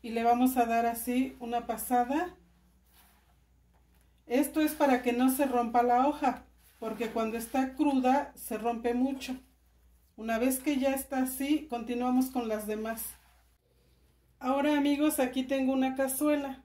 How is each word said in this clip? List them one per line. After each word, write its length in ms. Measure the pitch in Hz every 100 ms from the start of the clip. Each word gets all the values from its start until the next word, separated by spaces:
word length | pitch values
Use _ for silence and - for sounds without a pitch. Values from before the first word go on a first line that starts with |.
y 100 | 240
le 120 | 226
vamos 340 | 233 240 254 254
a 80 | 233
dar 200 | 233 233
así 480 | 233 - 247 262 -
una 260 | 240 240 233
pasada. 720 | 226 - 247 240 294 359 - _ _ _ _ _ _ _ _ _ _ _ _ _ _ _ _ _ _ _
Esto 340 | 240 302 311
es 140 | 302
para 280 | - 285 254
que 100 | 247
no 180 | 240 262
se 160 | 262 277
rompa 360 | 247 233 240
la 240 | 240 240 269
hoja, 380 | 294 285 262 - _ _ _
porque 300 | 220 208 220
cuando 300 | 233 226 226
está 360 | 226 269 262
cruda 560 | 262 294 269 254 269 277 -
se 220 | - 214
rompe 340 | 226 233 240
mucho. 420 | 240 262 262 - 262 - _ _ _ _ _ _ -
Una 220 | 226 226
vez 220 | 254 262
que 160 | - 277
ya 180 | 269
está 280 | 269 - 269
así, 440 | 262 - 277 302 -
continuamos 580 | 240 233 240 247 254 262
con 220 | 254 226
las 180 | 214 208
demás. 480 | 214 220 226 - - _ _ _ _ _ _ _ _ _ _ _ _
Ahora, 380 | 254 277 285 294
amigos, 440 | 285 285 302 302
aquí 220 | 254 262
tengo 300 | 262 269 262
una 220 | 269 262
cazuela. 680 | 262 269 262 294 294 277 262